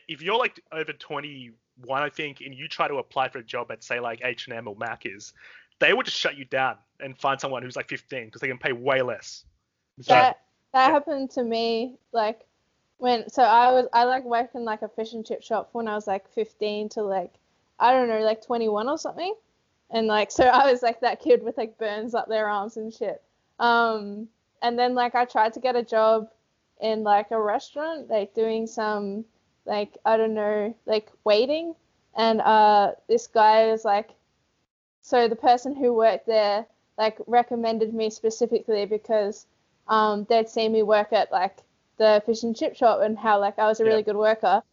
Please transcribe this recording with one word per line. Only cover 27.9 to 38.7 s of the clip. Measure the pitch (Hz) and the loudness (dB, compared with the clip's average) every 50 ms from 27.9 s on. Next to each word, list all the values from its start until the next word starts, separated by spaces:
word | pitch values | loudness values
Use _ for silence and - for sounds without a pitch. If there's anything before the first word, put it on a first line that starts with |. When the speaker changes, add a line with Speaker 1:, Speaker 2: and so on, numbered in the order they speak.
| 330 302 247 - | -8 -10 -8 -4
Speaker 3:
like, | 226 214 196 202 - | -4 -4 -4 -4 -4
doing | 226 220 220 220 226 226 220 | -4 -2 -2 -2 -4 -6 -6
some, | - 233 214 214 214 208 208 202 196 214 226 _ _ _ _ _ _ _ - | -6 -6 -4 -4 -4 -4 -6 -6 -8 -10 -12 _ _ _ _ _ _ _ -10
like, | - 208 208 208 202 _ - - | -6 -6 -6 -6 -8 _ -6 -2
I | 214 226 220 | 0 2 2
don't | 220 220 220 | 0 0 -2
know, | 214 208 208 214 208 208 214 226 _ - | -2 -2 -2 -2 -2 -4 -4 -8 _ -6
like, | - 220 214 214 _ _ _ - | -2 -2 -2 -4 _ _ _ 0
waiting. | 214 208 208 247 262 294 320 339 339 330 _ _ _ _ _ _ _ - - | 2 2 2 2 0 -2 -4 -4 -8 -10 _ _ _ _ _ _ _ -4 0
And, | 226 226 226 220 | 2 2 2 2
uh, | - - 220 214 214 214 208 208 202 196 - - _ - | 4 4 6 6 6 6 6 6 4 2 -2 -6 _ -2
this | 220 233 - - | -2 -2 -2 0
guy | - 226 214 214 220 220 226 220 | 2 4 6 6 6 6 4 4
is, | 220 220 226 | 2 0 0
like, | 220 202 208 226 _ - _ _ _ _ _ _ _ _ _ _ _ _ _ _ _ _ _ | 0 0 0 -2 _ -14 _ _ _ _ _ _ _ _ _ _ _ _ _ _ _ _ _
so | _ - 262 247 233 226 | _ 0 2 4 4 2
the | 233 | 0
person | 233 - 254 240 247 - 262 294 | 2 4 4 4 4 2 -6 -6
who | 269 277 247 240 | 0 0 0 2
worked | 226 226 226 190 185 - | 4 2 2 2 0 -2
there, | - 220 214 214 202 202 208 233 _ _ _ _ _ - - | 0 2 2 2 2 0 -2 -4 _ _ _ _ _ -6 -2
like, | 220 220 220 - - - | -2 -2 -2 -4 -6 0
recommended | 233 240 240 240 254 233 226 226 226 220 220 220 226 | 2 2 2 2 -2 -4 -2 -2 -2 -2 -2 -4 -2
me | 220 220 214 | -4 -4 -4
specifically | 214 - - 220 220 - 240 226 233 220 - - | -4 -2 -4 -4 -2 0 -2 0 0 -2 -2 -2